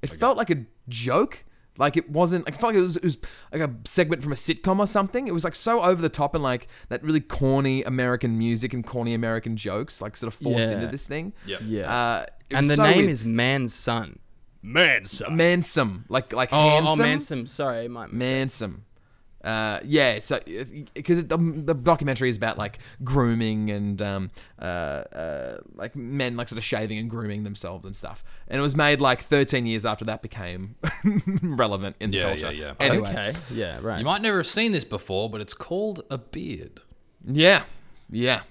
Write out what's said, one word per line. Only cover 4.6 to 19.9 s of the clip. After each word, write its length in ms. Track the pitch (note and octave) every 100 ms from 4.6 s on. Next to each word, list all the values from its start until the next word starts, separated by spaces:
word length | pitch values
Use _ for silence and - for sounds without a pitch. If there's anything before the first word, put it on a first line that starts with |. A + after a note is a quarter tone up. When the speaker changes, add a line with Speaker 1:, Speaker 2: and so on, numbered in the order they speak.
| G3 F#3+
Speaker 1:
or 80 | G3+
something. 400 | G#3 G3 B3 C4
It 60 |
was, 100 | F3
like, 120 | E3
so 280 | - - A#3
over 200 | F3+ F#3
the 80 | E3
top 240 | - C#3+
and, 100 | D#3+
like, 240 | C#3 B2 - - -
that 120 | B2
really 180 | D3+ D#3
corny 640 | C#3+ - C3+ C3+ C#3 C3
American 520 | - B2+ B2+ B2 B2 A2+
music 380 | A#2 A2+ B2
and 100 | B2+ A2+
corny 280 | B2 A#2
American 420 | A#2 A2+ A2+ A2+ A2
jokes, 460 | G2+ G2+ C#3+ -
like, 140 | G#2 -
sort 100 | A2+
of 100 | G#2+
forced 300 | - A#2+ A2+
Speaker 3:
Yeah. 60 |
Speaker 1:
into 140 | G#2 A#2
this 180 | C#3 -
thing. 260 | D3 F3 - -
Speaker 2:
Yep. 140 | F#2+
Speaker 3:
Yeah. 260 | G#2+ G#2+ F#2
Speaker 1:
Uh, 360 | A#2+ A#2+ A2+ - - -
it 40 | C#3
Speaker 3:
And 80 | C#3+
Speaker 1:
was 20 |
Speaker 3:
the 60 | D3
Speaker 1:
so 60 |
Speaker 3:
name 120 | D3+ F3
Speaker 1:
weird. 120 | G3
Speaker 3:
is 140 | C3+
Man's 480 | A2 A2+ B2 C#3 B2
Son. 460 | - - A#2 G#2+ - - - - _
Man's 480 | G#2 C#3 F3 A#2+ G2
Son. 220 | - -
Speaker 1:
Manson, 720 | E3 E3 F3 E3 - A#2+ F#2 -
like, 240 | B2+ -
like 160 | A2+ B2+
Speaker 3:
Oh, 60 | D3
oh, 100 | D3+
Speaker 1:
handsome. 300 | D3+ D3+ D#3 -
Speaker 3:
Manson. 400 | D3+ D3 C#3 A#2+
Sorry, 420 | - C#3 A#2 A#2+
my 140 | A#2+
mistake. 160 | A2+ A2+
Speaker 1:
Manson. 640 | B2+ C3 C3 - G#2+ F#2+ - - _ _ _ -
Uh, 380 | - A2 A2 G2
yeah, 360 | A#2+